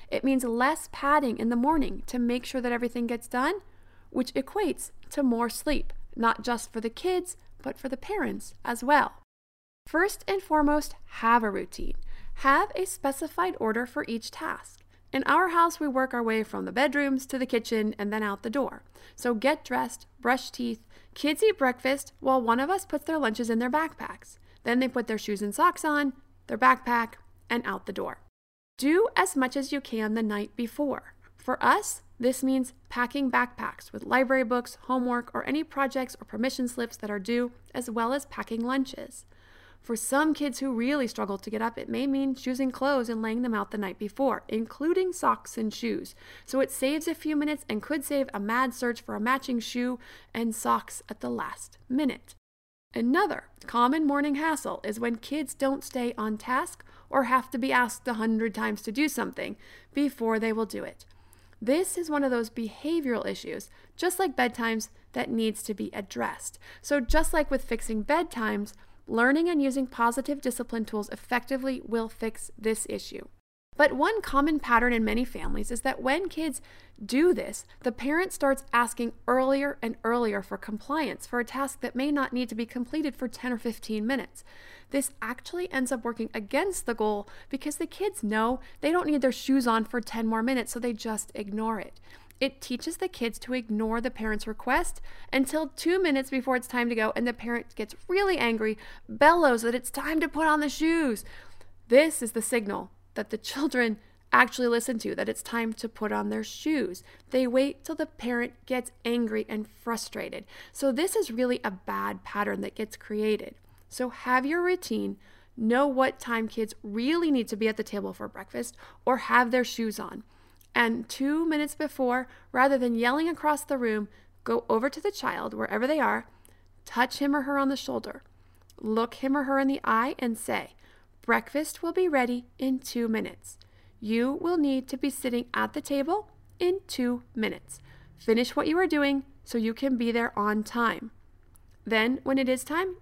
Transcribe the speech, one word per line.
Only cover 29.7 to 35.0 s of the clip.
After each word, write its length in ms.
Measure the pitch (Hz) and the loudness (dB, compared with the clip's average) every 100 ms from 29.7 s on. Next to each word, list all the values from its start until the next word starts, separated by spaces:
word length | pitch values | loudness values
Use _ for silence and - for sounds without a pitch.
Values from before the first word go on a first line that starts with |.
you 120 | 285 | -4
can 320 | - 226 214 | -4 -2 0
the 80 | 220 | 0
night 340 | 220 208 - - | 0 -2 -4 -6
before. 560 | 233 - 294 - - - - - | -6 -2 -2 -4 -10 -20 -20 -10
For 260 | - 254 | -4 2
us, 380 | 240 349 - - - - | 4 4 0 -8 -12 -2
this 240 | 240 254 | 0 2
means 300 | 262 262 254 - - | 2 2 0 -8 -8
packing 420 | - 247 277 269 | -2 -2 0 2
backpacks 600 | 247 247 - 214 - - | 2 0 -4 -10 -10 -14
with 140 | 214 - | -12 2
library 380 | 247 254 262 | 2 4 4
books, 340 | 240 247 240 - | 4 0 -2 -10
homework, 480 | - 254 | -2 0